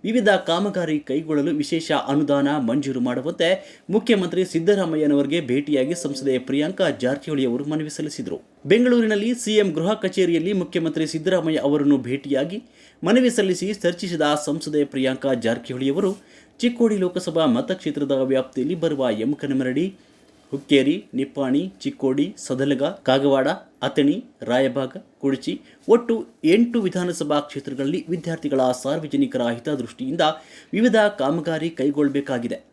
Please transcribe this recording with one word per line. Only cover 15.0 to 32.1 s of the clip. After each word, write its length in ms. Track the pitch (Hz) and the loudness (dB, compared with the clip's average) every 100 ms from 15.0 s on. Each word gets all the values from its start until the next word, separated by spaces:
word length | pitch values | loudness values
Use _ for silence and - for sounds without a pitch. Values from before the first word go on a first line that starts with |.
| 131 127 139 127 | -2 0 -2 0
ಜಾರಕಿಹೊಳಿ 480 | 113 113 - 127 135 151 | 0 -2 -6 -4 -2 0
ಅವರು 160 | 190 202 - - _ _ | -2 -2 -14 -20 _ _
ಚಿಕ್ಕೋಡಿ 380 | 233 240 233 208 | -2 2 2 2
ಲೋಕಸಭಾ 420 | 180 180 180 165 156 117 | 0 -2 -2 2 2 2
ಮತಕ್ಷೇತ್ರದ 680 | - 190 156 143 139 135 131 | 0 -4 -4 -2 -2 0 2
ವ್ಯಾಪ್ತಿಯಲ್ಲಿ 460 | 131 131 - 135 175 165 | 0 -2 -4 -4 -2 -2
ಬರುವ 180 | 139 127 107 | 0 0 0
ಯಮಕನಮರಡಿ, 640 | 117 143 139 131 127 131 190 - _ _ _ _ _ | -2 -2 -2 -2 0 -2 -2 -6 _ _ _ _ _
ಹುಕ್ಕೇರಿ, 420 | 139 - 139 131 180 - 127 | -12 4 4 4 0 -4 -6
ನಿಪ್ಪಾಣಿ, 420 | 135 - 135 139 185 - | -4 -4 0 0 -2 -8
ಚಿಕ್ಕೋಡಿ, 420 | 143 - 131 135 170 - | -10 -2 -2 0 -2 -4
ಸದಲಗ, 400 | - 131 139 131 147 190 - | -8 -2 0 0 -2 -2 2
ಕಾಗವಾಡ, 420 | 135 139 135 135 190 - _ 135 | 4 4 4 2 -2 -10 _ -2
ಅಥಣಿ, 280 | 151 143 185 - _ - | 2 2 2 -6 _ -2
ರಾಯಬಾಗ, 440 | 123 135 123 131 196 - _ | 0 2 0 -6 -10 -20 _
ಕುಡಚಿ 320 | 139 139 - - - _ - | -2 -2 -4 -8 -12 _ 4
ಒಟ್ಟು 200 | 233 240 226 - _ 156 | 4 4 -4 -4 _ 4
ಎಂಟು 240 | 208 240 240 190 | 4 4 2 0
ವಿಧಾನಸಭಾ 520 | 180 175 165 151 147 143 | -2 -4 -4 0 0 -2
ಕ್ಷೇತ್ರಗಳಲ್ಲಿ 520 | 143 143 131 139 175 - | -10 -8 -4 -2 -2 -4
ವಿದ್ಯಾರ್ಥಿಗಳ 480 | 175 170 160 147 135 127 127 | -6 -4 -6 -2 2 2 0
ಸಾರ್ವಜನಿಕರ 680 | 135 160 156 143 135 127 120 117 | -4 -4 -2 -2 0 0 -2 -4
ಹಿತದೃಷ್ಟಿಯಿಂದ 640 | 156 135 117 - 131 165 156 160 - - - | -6 -6 -8 -8 -6 0 0 -2 -14 -20 -6
ವಿವಿಧ 220 | 185 233 220 208 208 | 2 4 4 2 2
ಕಾಮಗಾರಿ 500 | 135 170 165 160 165 165 | 0 0 -2 -4 -4 -2
ಕೈಗೊಳ್ಳಬೇಕಾಗಿದೆ. 760 | 139 143 143 | -2 2 0